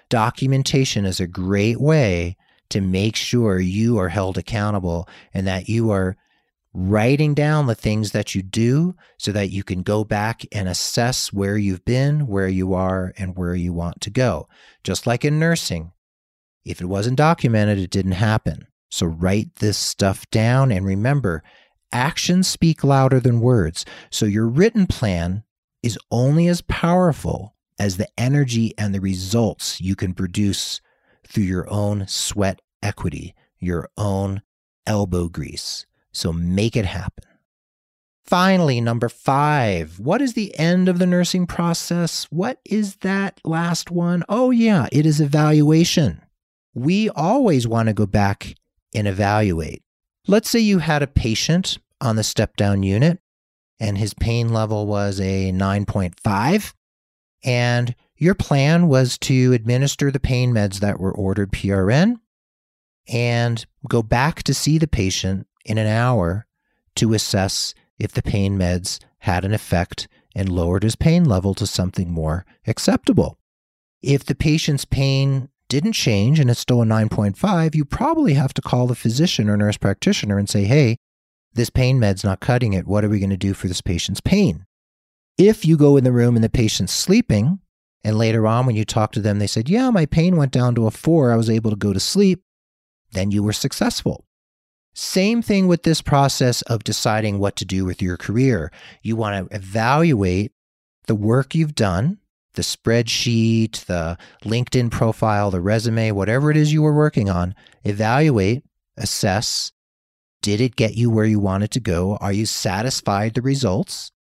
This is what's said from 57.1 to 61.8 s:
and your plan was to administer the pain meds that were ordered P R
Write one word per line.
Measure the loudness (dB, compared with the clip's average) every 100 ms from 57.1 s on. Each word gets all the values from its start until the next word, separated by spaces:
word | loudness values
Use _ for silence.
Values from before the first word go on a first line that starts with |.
| _ _ _
and | -4 0 0 0 -2 -6 _ -2
your | 0
plan | 0 0 2 4 4 4
was | 4 2 -2
to | 0 2 4
administer | 2 2 0 0 0 -2
the | 0
pain | -2 0 2
meds | 2 0 0
that | -2 -2
were | -4
ordered | -2 -2 -2 -2
P | -2 0
R | 2